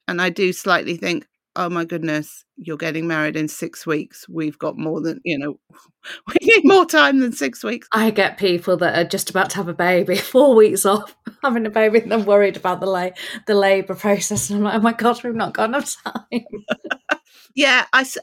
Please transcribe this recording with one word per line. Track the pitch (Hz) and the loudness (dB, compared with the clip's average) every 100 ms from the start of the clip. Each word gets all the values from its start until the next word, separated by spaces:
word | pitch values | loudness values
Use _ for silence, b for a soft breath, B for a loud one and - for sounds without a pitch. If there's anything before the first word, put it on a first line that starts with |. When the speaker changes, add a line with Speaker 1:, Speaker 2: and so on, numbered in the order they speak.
| - | -8
Speaker 1:
and | 175 | -2
I | 180 | -2
do | 175 185 | 0 -2
slightly | - 202 175 127 170 | -2 0 0 0 -6
think, | 175 170 _ _ _ - | -4 -6 _ _ _ -6
"Oh | 175 | -4
my | 175 165 | -4 -6
goodness, | 170 160 151 151 - _ - | -6 -4 -4 -6 -16 _ -18
you're | 165 151 | -12 -8
getting | 165 156 170 | -6 -6 -4
married | 156 151 156 | -2 -2 -2
in | 151 | -6
six | - 165 - 170 | -6 -12 -10 -4
weeks. | 151 - - - | -4 -4 -18 -12
We've | 165 156 - | -8 -8 -6
got | 156 - | -8 -6
more | 156 160 | -6 -4
than, | 160 160 175 | -6 -6 -6
you | 139 | -6
know, | 147 - _ | -6 -10 _
<laughs> | _ _ _ - - - | _ _ _ -20 -18 -4
we | 330 | -2
need | - 440 320 | 4 6 8
more | 381 - | 6 6
time | 311 285 269 | 4 4 4
than | 247 | 0
six | - 277 - | -2 -6 -6
weeks." | 214 233 - | -8 -8 -4
Speaker 2:
I | 220 220 | 0 2
get | 208 190 - | 2 0 0
people | 196 175 185 170 | 0 0 0 0
that | 165 143 | 0 0
are | 170 | -2
just | 190 - | -4 -4
about | 185 190 | -2 -2
to | 196 | -4
have | 175 | -6
a | |
baby, | 165 175 180 185 180 | -2 0 2 0 -4
<laughs> | - 254 | 2 4
four | 285 220 | 6 8
weeks | 214 190 190 | 6 4 0
off, | 208 - _ - | 0 -4 _ -20
<laughs> | - | -6
having | 277 233 214 | -2 -2 -2
a | |
baby, | 220 220 220 | 2 4 2
and | - | 2
then | 220 202 | -2 4
worried | 202 196 190 | 4 4 0
about | 185 175 | -4 -2
the | 190 | -2
la-, | 180 180 - B B - | -2 -4 -8 B B 0
the | 202 | 2
labour | 196 196 190 180 | 4 2 0 -4
process. | 214 196 - 202 - | 0 0 0 -6 -4
And | 202 | -2
I'm | 202 | 0
like, | 220 | 2
"Oh | |
my | 233 | 2
God, | 233 233 240 | 2 0 0
we've | 247 226 | -4 -4
not | 185 - | -4 -2
got | 220 | -2
enough | 277 - - | -2 -6 -10
time." | - 226 - | -10 -12 -8
<laughs> | 233 - 208 - - - - - - _ b b 262 | -8 -8 -16 -10 -12 -10 -12 -6 -6 _ b b 0
Speaker 1:
Yeah, | 269 247 - | 2 2 2
I | 262 | 0
s-, | 262 - | 0 -8